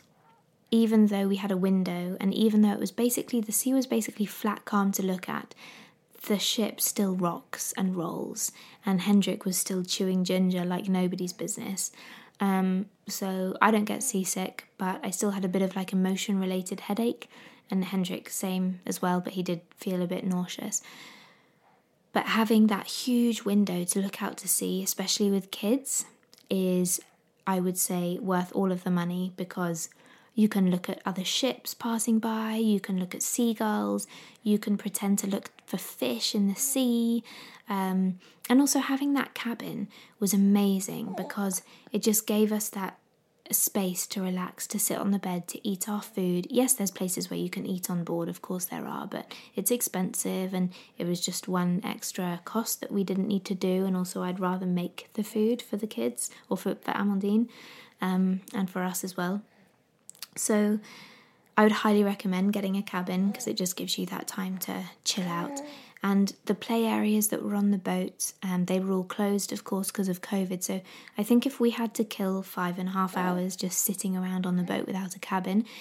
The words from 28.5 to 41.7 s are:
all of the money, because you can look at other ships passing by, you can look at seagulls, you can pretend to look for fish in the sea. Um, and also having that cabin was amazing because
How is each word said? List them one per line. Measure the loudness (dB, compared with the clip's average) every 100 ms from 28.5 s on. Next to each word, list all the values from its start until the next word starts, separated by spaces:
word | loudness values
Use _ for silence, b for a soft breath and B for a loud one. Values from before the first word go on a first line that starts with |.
all | 0 0
of | 0
the | 0
money, | 0 0 -2 -4 -6
because | -8 -4 -4 -4 -6 B B B B
you | 2 4
can | 6 4
look | 2 -2
at | -6
other | -6 -4
ships | -2 0 0 -2 -8
passing | -8 -4 -2 2 2
by, | 2 -2 -2
you | 0 2 2
can | 2 -2
look | -4
at | -4
seagulls, | -4 0 0 2 0 0 0 -2 -4 B B B
you | 2 2
can | 2 -2
pretend | -2 -2 0 2
to | 0
look | -4 -6 -16 -8
for | -8
fish | -8 -4 -2 -2 -2
in | 2 2
the |
sea. | 0 0 2 2 2 2 0 B B B B -4
Um, | -2 2 2 2 0 B B 4
and | 6
also | 6 4
having | 2 0 2
that | 0 0
cabin | -4 -6 -6 -6 -6 -8 B B B
was | 2
amazing | 6 6 6 6 2 -2 -6 -6 -6
because | -6 -4 -4 -4 B